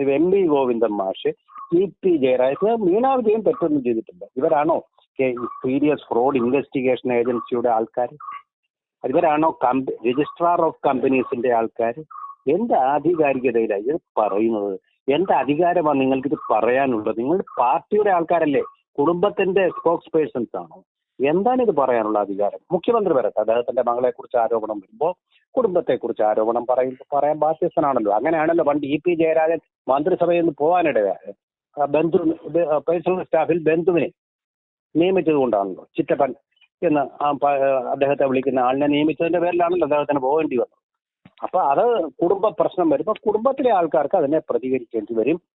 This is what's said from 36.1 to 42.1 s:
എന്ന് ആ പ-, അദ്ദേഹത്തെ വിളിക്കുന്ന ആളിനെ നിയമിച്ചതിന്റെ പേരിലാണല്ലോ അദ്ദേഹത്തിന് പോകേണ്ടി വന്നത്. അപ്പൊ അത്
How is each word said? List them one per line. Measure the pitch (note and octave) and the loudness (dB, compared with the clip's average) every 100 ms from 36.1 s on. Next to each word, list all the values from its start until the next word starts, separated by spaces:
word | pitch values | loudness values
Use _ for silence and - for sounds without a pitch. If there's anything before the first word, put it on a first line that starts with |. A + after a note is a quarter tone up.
| - C#3+ - _ _ _ _ | 0 -2 -4 _ _ _ _
എന്ന് | F3 D3 C3+ - | 0 0 -2 -4
ആ | D3 | -2
പ-, | C#3+ C#3+ C#3+ C#3 C3 B2 | 0 0 2 2 0 -2
അദ്ദേഹത്തെ | C3+ C#3 C#3+ C#3 | 0 0 2 2
വിളിക്കുന്ന | C3 C3 B2+ | 0 0 0
ആളിനെ | B2 C3+ D3 | 0 2 2
നിയമിച്ചതിന്റെ | D3 D#3 D3 E3+ E3+ | 2 0 0 0 0
പേരിലാണല്ലോ | F3 F3 E3+ F3+ D3 | 0 0 0 0 0
അദ്ദേഹത്തിന് | D3 C#3+ C#3+ | 0 0 0
പോകേണ്ടി | C3 D#3 D#3 B2+ | 0 0 0 -2
വന്നത്. | G#2+ _ _ _ _ _ - _ | -4 _ _ _ _ _ -20 _
അപ്പൊ | A2+ F#3 | -4 0
അത് | D3+ C#3+ A#3 A3+ D#3 | 2 2 2 0 -4